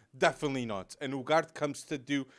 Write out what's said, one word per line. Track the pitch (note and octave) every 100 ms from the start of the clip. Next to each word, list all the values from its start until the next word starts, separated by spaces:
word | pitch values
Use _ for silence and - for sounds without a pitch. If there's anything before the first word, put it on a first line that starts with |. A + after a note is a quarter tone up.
| _ C3
definitely | E3 C#3 D3+ C3+ A#2
not. | G2+ F#2 -
And | C#3
Ugarte | C3+ B2+ D#3 D#3+
comes | - D3+ C3 -
to | D3
do | B2 C#3+ C3